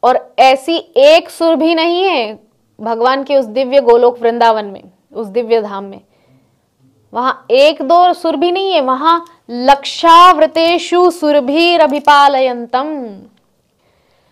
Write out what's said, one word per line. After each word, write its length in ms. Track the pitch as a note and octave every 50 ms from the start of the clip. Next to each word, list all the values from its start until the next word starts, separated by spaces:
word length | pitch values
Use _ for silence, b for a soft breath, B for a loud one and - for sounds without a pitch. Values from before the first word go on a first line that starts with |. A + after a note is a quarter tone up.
| -
और 320 | A#3+ B3+ B3+ - _ _ -
ऐसी 540 | A#3+ C4 C4 C4+ C4+ - E4 E4 - _ _
एक 340 | A#3 C4+ D4 D#4 E4+ F4 -
सुरभि 440 | - - E4 E4 E4 C4 D#4 D#4+ E4+
नहीं 300 | D#4+ D#4+ E4+ E4+ F4 F#4+
है 340 | G4 F4 C#4 A3+ G#3 A3 - _ _ _ _ _ _ _ _
भगवान 440 | A3 A3 A#3 A3+ A#3 B3+ C4 C4+ C#4
के 120 | C4+ D4
उस 80 | C#4 C4
दिव्य 360 | G#3+ G#3+ B3+ C4+ B3 B3+ C#4
गोलोक 380 | B3+ A#3 A#3 A#3+ B3 A#3+ A#3+ A#3+
वृंदावन 460 | A#3 A#3 A#3 A#3+ A#3 A#3 A3 A3 G#3
में, 200 | G3+ G3 - - - _ _ _ _ -
उस 140 | - A3+
दिव्य 360 | G3+ F#3+ A#3+ A#3+ A3 A#3 A3+ G#3+
धाम 220 | G#3 G3+ G3 G3+
में। 160 | G3 G3 G3 _ _ _ _ _ _ _ _ _ _ _ _ _ _ _ _ _ _ _ _ _ _ -
वहां 180 | A3 B3 C4 - - _ _
एक 320 | A3+ C4 C#4 D4+ D#4 D4 C#4
दो 300 | C4 E4+ F4 F4+ F4+ F4
सुरभि 400 | F4 - E4 D#4+ C#4 D#4 F4 F4
नहीं 200 | F#4+ G4 G4 F#4
है, 80 | D#4+
वहां 400 | C4+ B3+ C4 C4 D4 D#4+ E4+ E4+ E4 B B B B -
लक्षावृतेषु 1600 | A#3 A#3+ B3 C4 C#4 C#4 C4+ - - - - E4 E4 E4+ F4 F4+ F4 D4 D#4 D#4 D#4 E4 E4 E4 F4 E4+ E4+ - F4 F4 F4+ F4+
सुरभिरभिपालयन्तम, 2000 | E4+ F4 D#4 D4 D4 D4 B3+ B3 C#4 D#4+ E4+ F4 F4 E4+ D#4 D4 C4+ D4 C#4+ D4 D4 C#4+ C#4+ C#4+ C#4+ C4 C4 B3+ B3 A#3+ A#3 A#3 - B3+ C#4 D#4 D#4 C#4+ B3+ A3+ G3 F#3+ - _ _ _ _ _ _ _ _ _ _ _ _ _ _ _ _ _ _ _ _ _